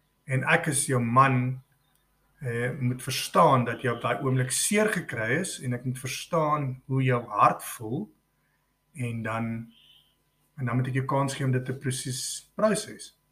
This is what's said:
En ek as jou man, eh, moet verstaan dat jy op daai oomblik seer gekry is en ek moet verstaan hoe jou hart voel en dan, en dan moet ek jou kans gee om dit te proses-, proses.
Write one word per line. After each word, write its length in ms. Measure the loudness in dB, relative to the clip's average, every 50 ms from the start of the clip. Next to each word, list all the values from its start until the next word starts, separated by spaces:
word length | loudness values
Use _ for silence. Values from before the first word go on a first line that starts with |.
| _ _ _ _ _
En 180 | -2 -2 0 2
ek 240 | 2 2 2 2 0
as 180 | 0 0 0
jou 140 | 0 0 0
man, 640 | 2 4 6 6 6 8 6 2 2 0 -2 -6 -10 _ _ _ _ _ _ _ _ _ _ _ _ _ _ -10
eh, 300 | -6 -4 -4 -2 -2 -2 -2 -2
moet 220 | -2 -2 -2 -4
verstaan 640 | -6 -6 -6 -4 -4 2 4 6 6 8 6 4 2
dat 160 | 0 -2 -2
jy 80 | -2 -2
op 100 | -2 -2
daai 180 | -2 -2 -2 0
oomblik 280 | 0 0 2 2 0 0
seer 380 | 0 -2 0 2 2 2 2 2
gekry 520 | 0 -2 -4 -6 -6 -4 -2 0 0 -2
is 200 | -2 -4 -8 -6
en 100 | -6 -4
ek 120 | -4 -4 -4
moet 140 | -6 -6 -6
verstaan 840 | -6 -8 -8 -8 -6 -2 0 0 2 2 0 0 -2 -4 -6 -8 -6
hoe 160 | -2 0 2
jou 220 | 2 2 2 0 0 -2
hart 360 | 2 4 4 4 4 2 -6
voel 440 | -12 -12 -10 -8 -6 -6 -6 -6 -8 -12 _ _ _ _ _ _ _ _ _ _ _ _ _ _ _ -10
en 280 | -8 -6 -6 -6 -6
dan, 500 | -6 -4 -4 -4 -4 -4 -4 -6 -8 -12 -16 -20 -20 -20 -20 _ _ _ _ _ _ _ _ _ _ _ _ -6
en 60 | -4
dan 100 | 0 0
moet 100 | 0 0 0
ek 60 | 0
jou 100 | -2 -2
kans 300 | 0 0 0 0 0 -2
gee 120 | -2 0
om 60 | 0
dit 120 | 0 0 0
te 80 | -4 -6
proses-, 760 | -4 -4 -4 -4 -4 -4 -6 -6 -6 -6 -8 -8 -10 -14 _ _
proses. 640 | 2 2 2 2 2 -2 -8 -12 -16 -18 -20 -20 _ _ _